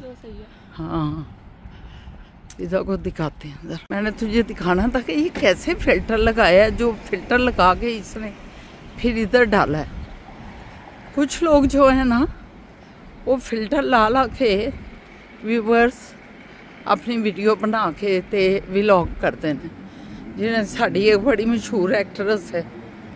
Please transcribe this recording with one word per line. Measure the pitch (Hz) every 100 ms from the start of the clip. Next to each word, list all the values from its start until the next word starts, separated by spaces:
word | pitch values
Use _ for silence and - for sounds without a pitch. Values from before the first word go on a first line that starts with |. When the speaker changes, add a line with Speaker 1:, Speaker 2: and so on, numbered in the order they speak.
Speaker 1:
तो | 254
सही | 247 233
है। | 214 214 - -
Speaker 2:
हाँ, | - 160 165 151 151 147 - - - - - - - - - - - - -
पिज़्ज़ा | 180 185
को | 170 190
दिखाते | 180 - 156 - 151
हैं | 143 165
ज़रा। | 160 -
मैंने | 202 214
तुझे | 208 226 220
दिखाना | 226 - 180 180 226
था | 254
कि | 233
ये | 311 330
कैसे | - 220 185 - 349
filter | - - 185 220
लगाया | 226 220 196 180
है, | 220
जो | 202 233 208
filter | - 190 - 247
लगा | 247 - 180
के | 185 233 226
इसने | 185 220 220 202 - - - - - -
फिर | 233 226
इधर | 208 247 233
डाला | 202 139 151
है। | 143 - - - - - - - - - - - -
कुछ | - 285 -
लोग | 330 294 277
जो | 269 277
है | 262 262
ना, | 240 302 - - - - - - - - - -
वो | 262
filter | - 226 214 302
ला | 262 254 214
ला | 254 254
के | - 247 196 233 - - - - - - -
viewers | 214 233 214 233 233 - - - - - - - - - -
अपनी | 202 220 233
video | 214 175 208 214
बना | 214 220 190
के | 156 202 185 180
ते | 208 185 196 -
vlog | 190 208 190 160 -
करते | 175 123 160
हैं। | 143 165 - - - - - - 185
जिन्हें | 214 226 202
साड़ी | - 226 175
एक | 208 208
बड़ी | 226 220 226
मशहूर | 233 - 214 180
actress | 214 196 - 202 214 170
है | 175 165 - - - -